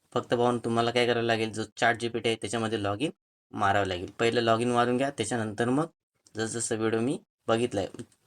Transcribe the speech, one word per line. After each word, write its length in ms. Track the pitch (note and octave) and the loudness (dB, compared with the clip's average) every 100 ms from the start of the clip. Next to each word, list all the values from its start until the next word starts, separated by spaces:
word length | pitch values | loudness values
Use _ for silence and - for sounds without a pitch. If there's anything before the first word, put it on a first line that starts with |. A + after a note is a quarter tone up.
| _ B2 | _ -4
फक्त 180 | A2+ | 0
पाहून 240 | A#2+ B2 A#2+ | 2 2 0
तुम्हाला 320 | A#2 A2+ A#2 | 0 0 2
काय 140 | A#2+ A#2+ | 2 2
करावं 180 | A#2 A#2 | 2 0
लागेल, 260 | A2 A2 | 0 -2
जो 100 | G#2+ A2 - | -4 -8 0
चॅट 200 | A#2 A2+ | 0 0
जी 80 | A#2 | -2
पी 100 | A2+ | -2
टी 100 | A#2 | -2
आहे 80 | A2+ | -2
त्याच्यामध्ये 420 | G#2 A#2 A2 A2 | -2 -2 -2 -2
log 220 | G2+ G2+ | -2 -2
in 100 | D#3 - _ _ _ | -4 -6 _ _ _
मारावं 340 | A2 G2+ G2+ F#2+ | 0 2 2 2
लागेल. 220 | F2+ F2+ - | -2 -6 -2
पहिलं 220 | A#2 A#2+ | 0 2
log 180 | A2+ A2+ | 4 2
in 80 | A#2+ | 2
मारून 240 | A#2+ A#2+ B2 | 2 2 2
घ्या, 120 | C#3 | 0
त्याच्यानंतर 600 | - A2 B2 A2 G2+ A#2+ | -2 -4 -2 -2 -2 0
मग 160 | C3+ E3 _ _ _ _ - | 0 0 _ _ _ _ -6
जसजसं 420 | A2 A2+ - A2 | -4 -4 -4 -2
व्हिडिओ 220 | A2 A2+ | 0 0
मी 180 | A#2+ F3+ - _ - | 0 -4 -10 _ 0
बघितला 340 | A2+ B2 G#2 | 0 2 -2
आहे, 220 | F#2 - - _ | -4 -8 -16 _